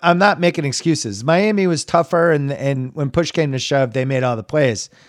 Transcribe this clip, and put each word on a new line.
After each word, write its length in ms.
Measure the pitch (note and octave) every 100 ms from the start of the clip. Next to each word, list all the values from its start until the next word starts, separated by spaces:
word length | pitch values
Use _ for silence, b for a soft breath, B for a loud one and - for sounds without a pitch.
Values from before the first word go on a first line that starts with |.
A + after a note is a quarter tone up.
I'm 160 | E3+ F3
not 220 | G3+ F3
making 240 | F3 E3
excuses. 580 | C#3+ - D#3+ D3+ A2 G2
Miami 460 | C3 F3 G#3+ G#3 F#3
was 160 | D#3+
tougher, 480 | - E3+ E3 E3+ E3+
and, 200 | D3+ C#3
and 400 | C#3 C#3 C3+ C3
when 160 | - C#3
push 200 | E3+ D#3
came 220 | - D3
to 60 | C3
shove, 320 | - C#3 B2+
they 120 | C3
made 200 | C3 C3
all 100 | B2+
the 80 | A2+
plays. 480 | - D3+ C3+ G2+ - b